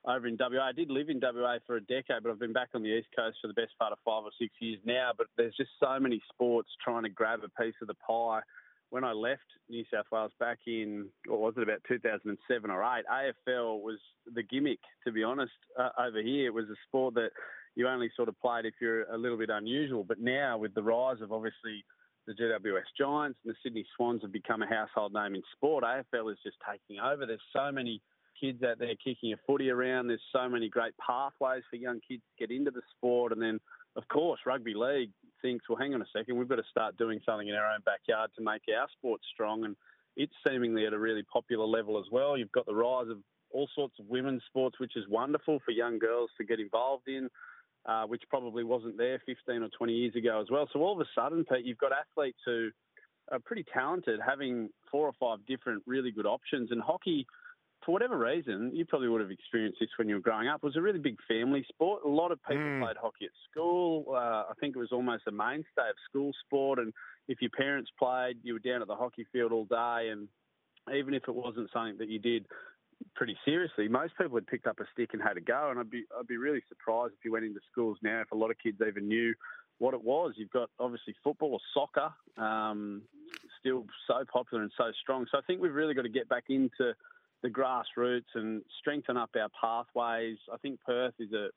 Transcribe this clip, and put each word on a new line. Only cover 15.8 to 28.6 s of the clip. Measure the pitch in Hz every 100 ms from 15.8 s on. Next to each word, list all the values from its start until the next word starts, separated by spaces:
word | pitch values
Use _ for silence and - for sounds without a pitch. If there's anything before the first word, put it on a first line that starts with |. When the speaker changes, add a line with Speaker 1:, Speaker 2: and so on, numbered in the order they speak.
| 123 -
Speaker 1:
over | 123 110
here. | 113 139 127
It |
was | 113 107
a | 107 -
sport | 131 131
that | 117 113 - - - -
you | - 123
only | 127 117
sort | - 113
of | -
played | 123 117 110
if | -
you're | 117 113
a | 107 113
little | 120 113
bit | 110
unusual. | 107 107 135 147 120
But | 92 107
now, | 120 131 139 113
with | 107
the | 101
rise | 107 117 131 117
of, | 107
obviously, | 110 110 - 113 104 - _ _ _ -
the |
G | 104 117
W | 107 101 95
S | - -
Giants | 139 147 147 123
and | 113
the | 113
Sydney | 131 113 98 -
Swans | 120 120
have | 107
become | 101 - 110
a | 107
household | 110 107 - 104
name | 104 104
in | 98 - -
sport, | 143 151
A | 120 131
F | 127
L | 120 110
is | 101
just | 104 - -
taking | 101 _ 101
over. | 123 143 123
There's | 110 -
so | 135 143
many | 135 123 107 _ _ _ -
kids | 135 123